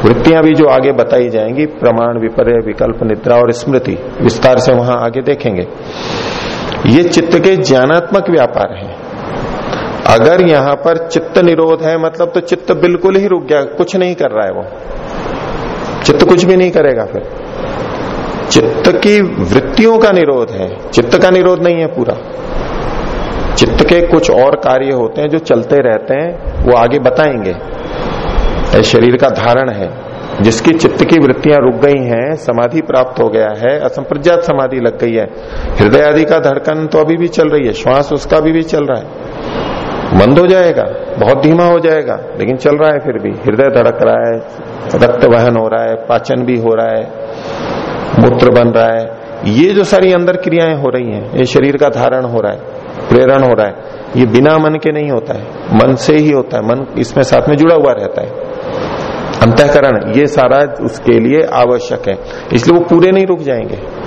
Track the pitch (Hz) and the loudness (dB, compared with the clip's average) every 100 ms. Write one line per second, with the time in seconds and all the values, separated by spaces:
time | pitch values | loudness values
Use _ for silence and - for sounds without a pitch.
0 | 110 117 156 160 156 151 147 131 139 131 | 2 4 4 4 4 4 4 4 2 0
1 | 113 127 123 113 110 127 151 151 117 113 | 0 0 0 -2 -2 -2 -4 -2 0 0
2 | 117 120 113 113 117 117 110 104 120 113 | -2 -2 -2 0 0 0 -2 -4 -4 -2
3 | 113 104 123 120 120 120 - 131 - 92 | -4 -2 2 4 2 0 -2 -2 -2 -6
4 | - - 120 - 131 127 127 127 123 120 | -10 -2 -2 2 2 4 2 2 0 -2
5 | 117 123 127 139 123 92 87 - - - | -2 -2 -2 -2 -2 -4 -6 -10 -14 -12
6 | - - - - - - - - - 131 | -10 -8 -8 -8 -8 -8 -8 -2 2 4
7 | 175 165 165 170 175 190 185 131 131 170 | 4 0 2 2 2 2 2 2 2 0
8 | 170 196 185 160 120 - 98 90 - - | 0 -2 0 2 2 0 -4 -6 -14 -14
9 | - - - - - - - - - - | -14 -12 -10 -8 -8 -8 -8 -8 -8 -4
10 | - 113 123 175 180 147 139 143 165 165 | 2 4 4 4 4 4 2 0 0 -2
11 | - 165 - - 175 160 160 160 160 165 | -2 -4 0 2 2 4 2 2 0 -2
12 | 160 160 170 180 175 175 - 165 175 175 | -2 -2 -2 -2 -2 -4 -2 0 0 2
13 | 185 196 202 180 139 147 - - 175 190 | 2 2 0 -2 0 -2 0 -4 -2 -2
14 | 180 170 135 107 98 92 95 - - - | -2 0 0 0 -2 -4 -10 -14 -14 -12
15 | - - - - - - - - - - | -12 -10 -8 -8 -8 -8 -8 -8 -8 -2
16 | - 143 160 175 180 185 180 165 147 117 | 0 2 4 4 4 4 2 2 2 2
17 | 101 98 - - - - - - - - | -4 -6 -8 -12 -12 -10 -8 -8 -8 -8
18 | - - - - - - - - 160 - | -8 -8 -8 -8 -2 0 0 0 0 2
19 | 208 208 185 - 92 127 143 - 220 226 | 2 2 2 -2 0 0 0 2 4 4
20 | 220 185 151 131 113 104 92 - - - | 4 4 2 0 -2 -4 -8 -8 -2 -2
21 | - 180 185 185 180 175 175 170 160 160 | 2 2 4 4 2 2 0 0 -2 -2
22 | 120 - - - - - - - - - | -4 -4 -10 -14 -8 -8 -6 -6 -6 -6
23 | - - - - - - 110 113 151 170 | -6 -6 -6 -6 -4 0 2 2 2 2
24 | 170 165 - - 135 143 131 127 135 131 | 4 2 2 4 4 2 0 0 0 0
25 | 113 - 147 156 160 120 110 143 131 110 | -2 -2 -2 -2 0 0 2 2 2 0
26 | - 135 165 175 - - 123 120 120 139 | -2 -4 -4 -8 -8 -2 2 4 4 2
27 | 127 - 151 127 95 87 - - - - | 2 2 0 0 -4 -6 -10 -12 -10 -8
28 | - - - - - - - - 107 117 | -6 -6 -2 0 0 -2 0 2 4 4
29 | 120 123 - 107 113 123 131 104 87 - | 4 2 0 0 0 0 0 -4 -8 -8
30 | - - - - 104 113 165 160 - - | -14 -14 -12 0 0 2 2 4 2 2
31 | 165 165 139 127 151 147 127 117 143 139 | 2 4 4 2 2 4 2 2 2 2
32 | 123 117 135 156 - 117 120 160 156 131 | 0 -2 -2 -4 -2 0 0 -2 0 0
33 | 127 - 113 110 107 107 117 147 131 - | 0 0 0 0 -2 0 -2 0 -2 -6
34 | 127 147 170 175 170 139 131 131 117 110 | -6 -2 2 2 0 -2 -2 -2 -2 -2
35 | 117 113 101 - - - - - 104 135 | -2 -2 -4 -8 -10 -8 -6 0 4 4
36 | 147 151 151 160 147 139 156 156 156 156 | 4 2 2 2 0 -2 -4 -4 -2 0
37 | 151 165 170 - 156 151 123 107 131 135 | 2 0 0 0 2 2 0 -2 0 0
38 | 143 143 - 156 156 165 160 156 139 117 | 0 -4 0 0 2 0 -2 -2 -2 -4
39 | 110 - - - - - - - - - | -6 -14 -14 -12 -8 -8 -6 -8 -8 -8
40 | - 92 107 143 175 185 175 - - - | 0 4 4 4 4 4 4 2 -4 -6
41 | - - 107 135 156 170 175 170 165 156 | -8 -2 2 2 4 4 4 2 2 0
42 | 123 104 - - 101 127 151 147 156 143 | -2 -6 -8 -6 -4 0 0 2 2 0
43 | 143 107 101 98 - 107 135 120 117 117 | -4 -4 -6 -4 -2 2 2 4 2 2
44 | 113 117 117 113 - - - - - - | 0 2 0 -4 -8 -16 -16 -12 -6 2
45 | 123 123 131 117 120 117 110 113 113 113 | 2 4 4 4 4 2 0 0 -2 -4
46 | - 117 117 127 123 120 113 113 113 110 | 0 -2 0 -2 0 0 0 0 0 -2
47 | 113 - - - - - - - - - | -6 -12 -12 -12 -12 -10 -8 -8 -8 -8
48 | - - 120 120 123 120 120 113 113 113 | -2 2 4 4 4 4 4 2 2 0
49 | 113 - - - - 110 180 202 185 196 | -4 -10 -14 -8 -2 2 4 2 2 2
50 | 185 180 175 185 175 170 165 151 139 127 | 4 2 0 -2 -2 0 0 0 -2 -2
51 | 120 101 104 123 123 - 135 143 147 120 | -4 -8 -6 -2 0 2 2 2 0 2
52 | 123 127 123 117 104 101 - - - - | 0 0 -2 -2 -2 -6 -12 -14 -14 -12
53 | - 120 127 135 127 123 101 - - - | 2 4 4 4 4 2 0 -4 -16 -16
54 | - - 120 117 143 156 156 156 156 151 | -6 0 2 4 4 4 2 0 -2 -2
55 | 147 120 - - - - - 107 127 127 | -2 -4 -4 -10 -10 -12 -2 2 2 2
56 | - 151 151 139 - 117 110 127 131 123 | 2 2 4 2 0 -4 -2 -4 -4 -6
57 | 120 139 127 127 127 147 165 165 139 113 | -2 0 2 2 2 2 4 4 4 0
58 | 95 - - - - - - - - - | -2 -6 -8 -10 -10 -10 -10 -8 -8 -8
59 | - - - - 117 117 147 147 135 110 | -8 -8 -8 0 2 4 4 4 2 0
60 | 104 117 147 - 123 135 147 - 117 - | 0 0 2 2 2 2 0 -2 -8 -2
61 | - 117 113 151 160 123 123 120 - 127 | 2 2 4 2 2 2 2 0 -2 -6
62 | 104 98 - - - 120 160 175 170 170 | -6 -6 -10 -14 -2 0 2 2 4 4
63 | 180 190 190 170 143 120 104 - - - | 4 2 2 -2 -2 -4 -4 -10 -12 -12